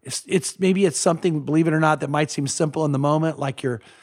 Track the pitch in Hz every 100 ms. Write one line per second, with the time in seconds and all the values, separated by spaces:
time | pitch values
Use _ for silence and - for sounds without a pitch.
0 | 135 - - 190 - - 185 190 190 -
1 | 180 165 185 151 139 156 165 156 156 151
2 | 143 147 151 - 135 - 160 160 151 135
3 | 143 156 160 143 139 135 131 113 - -